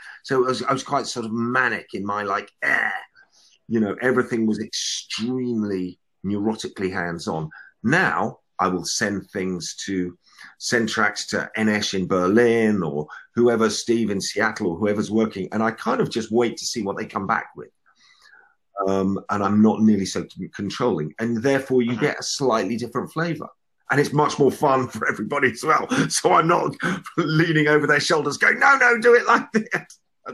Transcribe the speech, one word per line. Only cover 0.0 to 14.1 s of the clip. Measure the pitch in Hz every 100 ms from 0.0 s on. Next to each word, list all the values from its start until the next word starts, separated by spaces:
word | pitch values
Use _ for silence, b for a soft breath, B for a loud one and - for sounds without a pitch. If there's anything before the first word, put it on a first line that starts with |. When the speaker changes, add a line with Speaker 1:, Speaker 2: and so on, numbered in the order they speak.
| B B
Speaker 1:
So | - 135
I | 127
was, | 117
I | 123
was | 135
quite | - 143 113
sort | 123 110
of |
manic | 117 117 131 123 101 -
in | 101
my, | 101 104
like, | 101 101 - -
eh, | - - 107 98 - b b b b b -
you | 113
know, | 101 -
everything | 127 120 117 117 110
was | 104
extremely | 110 - - - - - 117 127 123 113 104 95 90 - _ _ 95
neurotically | 104 107 107 - - 95
hands-on. | 92 87 85 - 80 78 B B B
Now | 110 170 143 85 110 - _ -
I | 92
will | 90 82
send | - 104 98 -
things | 101 92 90 82 - -
to, | 95 90 - B B B B
send | - 120 107
tracks | 113 104 - -
to | 98 69 110
Enesh | 107 104 104 95
in | 90
Berlin | 92 90 110 120 117 110 104
or | 80 71 76 B B 117
whoever, | 120 113 110
Steve | 107 - 117 104